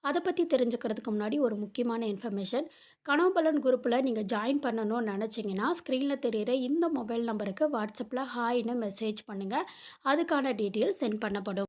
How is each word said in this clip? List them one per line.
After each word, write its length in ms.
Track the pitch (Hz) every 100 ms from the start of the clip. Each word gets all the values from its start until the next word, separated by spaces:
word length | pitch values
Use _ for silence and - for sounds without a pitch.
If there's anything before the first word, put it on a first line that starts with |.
அதை 180 | 285 311
பத்தி 240 | 339 349 339
தெரிஞ்சுக்கிறதுக்கு 680 | 262 240 240 226 214 240
முன்னாடி 280 | 214 208 285
ஒரு 160 | 254 208
முக்கியமான 520 | 208 - 240 226 226
இன்ஃபர்மேஷன். 580 | 196 240 202 190 247 320 - - _
கனவு 300 | - 294 359
பலன் 320 | 370 320 302
குரூப்ல 380 | 269 247 247 240
நீங்க 200 | 262 220
ஜாயின் 400 | 196 214 220 285
பண்ணணும்னு 460 | 269 226 214 233 226
நினைச்சீங்கன்னா, 560 | 196 220 226 208 190 240
ஸ்க்ரீன்ல 440 | 339 - 262 277 277 240
தெரியிற 240 | 214 208
இந்த 400 | 262 254 311 339
மொபைல் 340 | 285 220 233
நம்பருக்கு 460 | 233 214 208 190 302
WhatsApp-ல 540 | 254 214 - 220 247 262 247
ஹாய்னு 380 | 233 247 220 247
மெசேஜ் 420 | 214 196 220 214 -
பண்ணுங்க. 440 | 196 196 254 - - - - 277
அதுக்கான 480 | 294 330 294 269
டீட்டெயில் 400 | 220 208 208 339 -
சென்ட் 180 | 240 214 214
பண்ணப்படும். 380 | 202 202 196